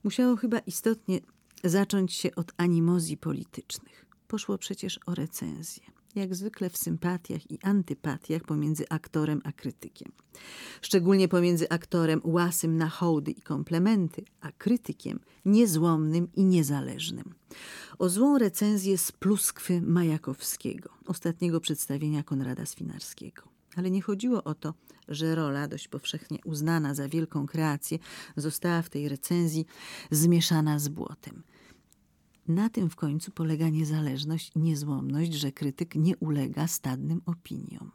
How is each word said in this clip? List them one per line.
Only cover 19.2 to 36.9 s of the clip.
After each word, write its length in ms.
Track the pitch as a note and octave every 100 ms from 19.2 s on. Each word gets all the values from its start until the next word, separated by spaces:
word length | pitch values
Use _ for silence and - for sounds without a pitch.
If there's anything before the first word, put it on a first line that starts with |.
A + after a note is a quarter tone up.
| F#3+ G#3 - - - F3+
Majakowskiego, 1120 | E3+ E3+ E3+ D#3 - C3 - - C3 - - _ -
ostatniego 540 | E3+ E3+ E3 F3 E3
przedstawienia 640 | D#3+ D3 - C#3 D3+ D3+
Konrada 440 | - C3+ C3 B2+ C#3
Swinarskiego. 760 | - E3 D#3 - - - - - _ _ F3+
Ale 140 | F#3
nie 120 | F#3+
chodziło 420 | F#3 G3+ B3 A3+
o 100 | -
to, 200 | D3+ D3+ D#3 _ - -
że 260 | D3 D#3+
rola, 340 | D#3+ D3+ C#3 D3
dość 200 | D3+ -
powszechnie 500 | C#3+ - D#3 - D3+
uznana 500 | - D3+ D#3 E3 D3
za 140 | C#3+ C#3
wielką 380 | E3 D#3+ D3 C#3+
kreację, 520 | D#3+ D#3 C#3+ - D#3+ - - - -
została 460 | D3+ - F3 E3+
w 80 | E3
tej 180 | C#3+ D3
recenzji 580 | C3+ - F3 E3 D#3+ D#3+ - - - -
zmieszana 680 | D3+ E3+ E3+ E3 D#3+ D3+ D3
z 100 | D3
błotem. 540 | D3+ - D3+ - - - _ - - _ _ _ _ _ _ -
Na 200 | E3 A3
tym 220 | - E3+
w 60 | -
końcu 340 | D3+ D3+ -
polega 380 | - D#3+ D#3 D#3+
niezależność 840 | D#3 D3+ D#3 D3 C3+ D3 D#3+ - D#3+
i 20 |
niezłomność, 760 | E3 D3 D3 C3+ C3+ C#3+ E3+
że 200 | D3+ C#3+
krytyk 420 | - D3 - E3+
nie 220 | D#3 D#3+ -
ulega 500 | D#3 D3 C3+ - E3
stadnym 560 | - C3+